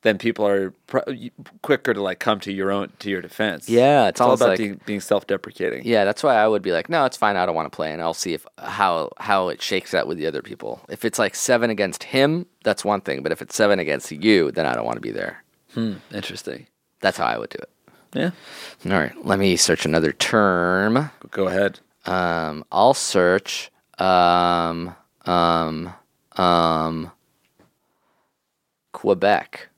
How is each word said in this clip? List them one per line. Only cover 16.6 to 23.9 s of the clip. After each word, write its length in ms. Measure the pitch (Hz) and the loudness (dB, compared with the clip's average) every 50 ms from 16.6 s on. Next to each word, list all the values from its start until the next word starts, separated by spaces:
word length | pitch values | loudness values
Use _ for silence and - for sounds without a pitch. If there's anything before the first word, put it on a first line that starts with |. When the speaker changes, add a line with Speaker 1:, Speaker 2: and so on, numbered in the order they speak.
| - _ _ _ _ _ _ _ | -14 _ _ _ _ _ _ _
Speaker 2:
That's 160 | 101 98 92 - | 0 0 0 2
how 80 | 82 | -2
I 140 | 60 58 57 | -2 -2 -4
would 100 | 57 - | -6 -10
do 80 | - - | -12 -14
it. 120 | - - _ _ _ _ _ _ _ _ - | -16 -16 _ _ _ _ _ _ _ _ -6
Speaker 1:
Yeah. 180 | 143 147 180 175 - - - - - - - - _ - | -4 -4 -4 -4 -8 -18 -20 -18 -18 -18 -18 -18 _ -4
Speaker 2:
All 140 | 82 95 95 | 0 0 0
right, 260 | 76 65 - - - | 0 0 -6 -10 -4
let 140 | - 98 98 | -2 0 2
me 160 | 98 98 90 82 | 2 2 2 2
search 280 | - - 85 - - 80 | 2 2 2 0 0 0
another 240 | 76 82 80 78 69 | 2 2 2 0 0
term. 960 | _ - - - 113 104 98 92 87 87 87 90 92 98 107 113 127 151 147 - _ - - | _ -4 0 2 4 4 4 2 2 2 0 0 0 0 2 0 0 -2 -2 -10 _ -20 -16
Speaker 1:
Go 160 | - - 98 92 | -6 -4 -4 -2
ahead. 320 | 90 95 101 98 95 - _ _ _ _ _ | 0 0 0 0 -2 -6 _ _ _ _ _
Speaker 2:
Um, 580 | - 92 92 90 87 85 85 80 80 76 76 - _ | -4 -2 -2 0 -2 -2 -2 -4 -6 -8 -10 -12 _
I'll 220 | - 87 104 123 135 | 2 4 6 6 4
search, 800 | - - - - 101 90 90 90 101 - - - - - - _ _ _ _ | 4 -2 -2 2 2 4 4 4 2 0 -4 -10 -10 -10 -12 _ _ _ _